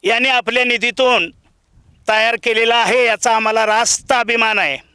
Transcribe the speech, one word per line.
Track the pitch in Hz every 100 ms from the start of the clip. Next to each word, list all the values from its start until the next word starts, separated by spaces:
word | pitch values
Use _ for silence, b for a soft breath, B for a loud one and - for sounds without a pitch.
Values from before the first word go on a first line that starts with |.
यांनी | 185 226 254
आपल्या | 254 220 233
निधीतून | 247 240 226 240 254 240 170 - _ _ _ _ _ _ -
तयार | 214 220 233
केलेला | - 226 233 233
आहे, | 220 240 240
याचा | 214 247 226
आम्हाला | 220 220 220
रास्त | 214 233 - -
अभिमान | 240 226 233 226 214
आहे. | 165 135 -